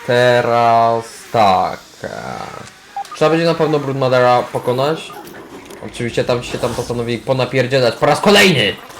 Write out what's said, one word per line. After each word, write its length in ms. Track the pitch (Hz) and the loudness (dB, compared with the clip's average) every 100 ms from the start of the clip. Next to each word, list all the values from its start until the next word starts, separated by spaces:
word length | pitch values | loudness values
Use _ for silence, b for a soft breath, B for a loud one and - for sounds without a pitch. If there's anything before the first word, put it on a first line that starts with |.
| - | -2
Teraz 1000 | 120 123 120 120 117 120 117 117 117 113 - - | 2 4 4 2 2 4 4 4 2 -4 -14 -4
tak. 480 | 120 104 92 90 - - - | 2 4 4 2 -4 -14 -12
E, 60 | - - 60 58 50 - - - - - - - | -12 -10 -10 -10 -10 -14 -16 -20 -16 -14 -10 -2
trzeba 160 | 156 | 0
będzie 140 | 165 165 | 2 0
na 80 | |
pewno 260 | 165 156 151 | 0 0 0
Broodmothera 640 | 135 135 131 127 123 123 | -2 -2 0 4 4 4
pokonać. 680 | - 131 127 123 139 160 - - - - - - - - 107 | 0 -4 -4 -2 -2 -4 -8 -16 -18 -18 -20 -20 -18 -16 -14
Oczywiście 380 | - 120 120 | -8 -6 -4
tam 200 | 120 123 | -2 -2
się 140 | 123 - | -4 -6
tam 160 | 123 | -6
postanowili 440 | 120 120 120 117 117 | -4 -6 -6 -4 -6
ponapierdzielać 800 | - 131 123 135 127 135 120 113 | -4 -2 -2 0 0 2 0 0
po 100 | 143 | 0
raz 160 | 147 | 2
kolejny! 540 | 208 202 196 147 104 90 - - | 4 6 6 4 0 -2 -10 -18